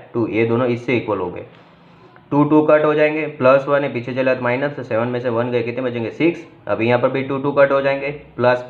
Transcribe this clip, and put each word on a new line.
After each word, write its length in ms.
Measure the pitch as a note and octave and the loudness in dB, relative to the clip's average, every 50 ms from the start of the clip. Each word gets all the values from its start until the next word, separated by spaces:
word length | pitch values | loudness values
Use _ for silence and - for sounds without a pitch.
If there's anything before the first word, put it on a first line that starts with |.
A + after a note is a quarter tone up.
| - - - | -14 -8 -4
two। 140 | B2 A2 | -4 -4
ये 180 | - G2 A2 A#2 | -2 0 0 0
दोनों 220 | A2+ A#2 B2 C3 | 0 0 0 0
इससे 300 | A#2+ A#2+ A#2 - - B2+ | -2 -2 -4 -4 -2 -2
equal 200 | A2+ - G#2+ G2 | -2 -2 -2 -4
हो 120 | F#2+ F2+ F2+ | -4 -4 -6
गए। 140 | F2 F2+ - - - - - - - _ _ - - - - - - - - - | -8 -12 -16 -16 -20 -20 -20 -20 -20 _ _ -20 -20 -20 -20 -20 -20 -20 -8 -2
टू, 120 | C#3+ C#3+ D3 | 0 2 2
टू 180 | D3 D#3 D3+ | 4 4 4
कट 240 | D3+ D3+ D3+ D3+ D3+ | 6 6 4 4 4
हो 80 | D3+ D3+ | 2 2
जाएंगे, 320 | D3+ D3+ D3+ D#3 D#3 D3+ | 2 2 2 0 -2 -4
प्लस 380 | D3+ D3 - B2+ B2+ C#3 C#3 C#3 | -6 -4 2 4 4 4 4 4
वन 160 | D3 C#3+ C#3 C#3+ | 2 0 0 0
है, 100 | C3 A#2+ | -2 -4
पीछे 200 | A#2+ A#2 C3 B2 | -6 -6 -4 -4
चला 200 | C3 C3 C3 B2+ | -2 0 0 0
तो 80 | - | 0
माइनस, 340 | B2 A#2+ B2 C3+ C#3+ D3 C#3+ | 0 -2 0 0 -2 -4 -4
तो 80 | C#3 A#2+ | -8 -6
सेवन 240 | - A2 A2 A#2+ | -4 -2 0 0
में 120 | B2 B2 A#2+ | 0 -2 -2
से 100 | B2+ B2 | -2 -2
वन 220 | A2+ A2+ A#2+ B2+ | 0 0 0 0
गए, 120 | A#2+ A#2+ A2 | -2 -2 -2
कितने 200 | A#2 A2+ C3 C3 | -2 -4 -4 -4
बचेंगे? 260 | B2 A#2 A#2 A2+ G#2+ | -4 -4 -4 -6 -6
सिक्स। 360 | - - D3+ E3+ E3+ - - - - - - | -2 0 0 0 0 -2 -10 -20 -20 -14 -6
अभी 200 | - G#2 G2+ A2+ | -4 -2 0 2
यहाँ 120 | A#2+ B2 A#2+ | 2 2 2
पर 100 | B2+ C3 | 2 0
भी 140 | C3+ C3+ C3 | 0 -2 -4
टू, 140 | C3+ C#3 | -4 -4
टू 140 | C3 C3+ C#3+ | -4 -4 0
कट 200 | C#3 C#3+ C#3 C#3 | 2 4 4 4
हो 100 | C#3 C#3 | 4 2
जाएंगे, 300 | C3+ C#3 C#3 C#3 C#3 C#3+ | 0 0 -2 -2 -4 -6
प्लस 540 | D3 - - - - - A#2+ B2 B2 B2 - - | -8 -10 -14 -14 -6 0 2 2 2 2 -2 -6